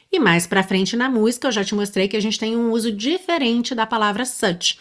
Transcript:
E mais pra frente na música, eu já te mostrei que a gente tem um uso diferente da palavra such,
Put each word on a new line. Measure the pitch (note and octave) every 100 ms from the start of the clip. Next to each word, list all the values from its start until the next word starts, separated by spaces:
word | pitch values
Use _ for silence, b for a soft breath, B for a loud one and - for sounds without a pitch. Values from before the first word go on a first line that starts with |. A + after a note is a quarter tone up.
| b
E | F#4+
mais | A3 E3+ E3+
pra | G3
frente | F#3 F#3+ F#3+ A#3
na | C4
música, | A#3+ G#3+ A#3+ -
eu |
já | A3
te | G3
mostrei | G#3 G3+ G3+ G3
que | G#3+
a |
gente | G#3 G#3+
tem | A3 A#3
um | A#3
uso | A3+ A3+
diferente | G3+ A#3 F4+ - E4+ B3 A#3+ A#3
da | A#3
palavra | A3 A#3 G#3 G#3
such, | B3 - G#3+ F3 - -